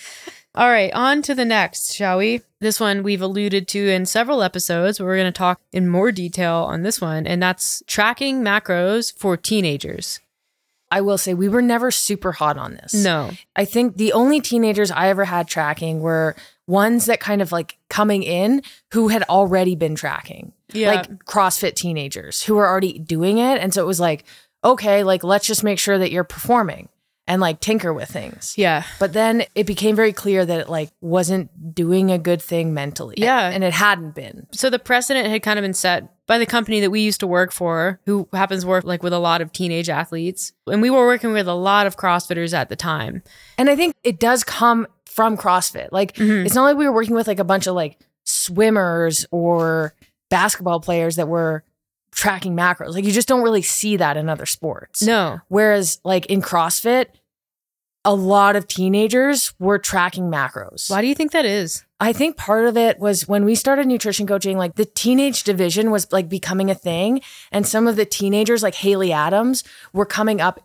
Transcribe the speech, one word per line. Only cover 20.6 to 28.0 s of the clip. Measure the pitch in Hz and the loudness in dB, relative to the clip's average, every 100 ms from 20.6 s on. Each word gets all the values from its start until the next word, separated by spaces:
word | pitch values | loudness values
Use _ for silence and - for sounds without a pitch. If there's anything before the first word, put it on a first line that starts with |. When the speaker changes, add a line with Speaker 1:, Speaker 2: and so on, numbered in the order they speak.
| _ | _
Speaker 1:
Yeah. | 214 208 | -2 2
Speaker 2:
Like, | 208 180 196 | 2 -2 -12
CrossFit | - 208 185 - 185 - | -4 2 2 2 -4 -4
teenagers | 175 160 139 113 73 - | -4 -4 -6 -10 -10 -6
who | - 214 | 0 4
were | 196 | 4
already | 190 190 - | 4 0 -2
doing | 160 160 180 214 | -4 -2 2 2
it. | 247 269 | 2 0
And | 185 | 0
so | 196 | 0
it | 175 | 0
was | 175 | 0
like, | 175 151 - - _ _ 226 | 0 -2 -8 -20 _ _ 2
"Okay, | 254 208 202 190 | 2 2 2 2
like, | 185 | 0
let's | 170 202 - | 2 0 0
just | 214 | -2
make | 208 190 | 0 0
sure | - 196 | 0 0
that | 185 | 0
you're | 175 175 | -2 -4
performing | - - 240 196 - - _ _ _ - | -4 0 0 0 -6 -16 _ _ _ -4
and, | 185 | 0
like, | 180 160 | 0 -2
tinker | - 214 180 | -2 -2 -2
with | 151 | -6